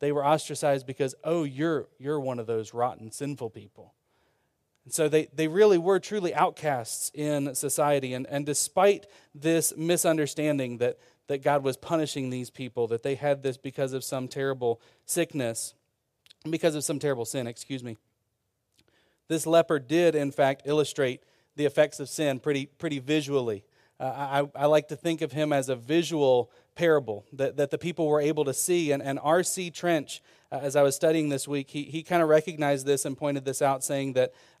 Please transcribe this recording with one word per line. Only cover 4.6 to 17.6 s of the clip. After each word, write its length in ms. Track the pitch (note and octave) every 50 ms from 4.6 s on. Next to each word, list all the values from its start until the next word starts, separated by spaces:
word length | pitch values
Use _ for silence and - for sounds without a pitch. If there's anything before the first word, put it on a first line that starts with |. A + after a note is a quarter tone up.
| _ _ _ _ _
And 80 | B2+
so 160 | - - D#3 D3+
they, 200 | D3 D#3 D3+ -
they 160 | - C#3+ D#3+ D#3+
really 300 | D#3+ F#3+ G#3+ G#3+ G3 E3+
were 200 | E3 F#3 G3 F#3
truly 360 | - - G#3 G#3+ F3+ E3+ -
outcasts 760 | D3 F3 F3+ - - D#3 D3+ C#3 B2 A2+ - - - - - -
in 400 | D3+ D3+ D3+ D3 C#3+ C#3 C#3+ B2+
society. 580 | - - C#3 - - D3+ D3 D3 C#3 C3 B2+
And, 140 | B2+ B2+ C3+
and 180 | - C#3+ C#3 D3
despite 600 | D3 C#3+ - - - - F#3+ F#3 G3+ G#3 - - - - - _ _ _
this 380 | D3 C#3 E3 E3 D#3+ D3+ - -
misunderstanding 1040 | - D#3+ E3 F3 E3 - F3 D#3+ D3+ D3+ C3+ - D#3 D3+ D3+ D3 C#3 C3 A#2+ A#2+ A2+
that, 200 | A#2+ B2 A#2+ - _ _ _ _ _ -
that 140 | C#3+ C#3
God 220 | C3+ D3+ C#3+ C#3+ C3+
was 140 | C3+ B2+ -
punishing 500 | - - F3 D#3+ D#3 C#3+ - D3 C3 B2+
these 220 | B2+ B2+ B2 -
people, 380 | - - C3 A#2+ - B2 A#2+ A2
that 140 | A#2 A#2
they 120 | - C#3 C#3
had 280 | B2 C#3+ D3 C#3+ C#3
this 140 | C3+ C#3 B2
because 380 | - _ C#3 - - C#3 C3 C3
of 100 | C3 -
some 240 | - C#3+ C3 B2+ B2+
terrible 540 | - C#3+ C#3 C#3 C3+ B2+ B2 A#2 A#2 - _ _ _ _ _
sickness, 680 | - - F3 E3 D#3+ - D3 B2 A#2 A2+ - - - - _ _ _ _ _ _ _ _ _ _ _ - _ _ D#3
because 240 | E3 D#3+ - E3+ D3+
of 100 | D3+ C3+
some 140 | - D3+ C#3
terrible 260 | D3+ D3 C#3 A#2+ A#2
sin, 220 | - - C#3 B2
excuse 360 | A#2 B2 -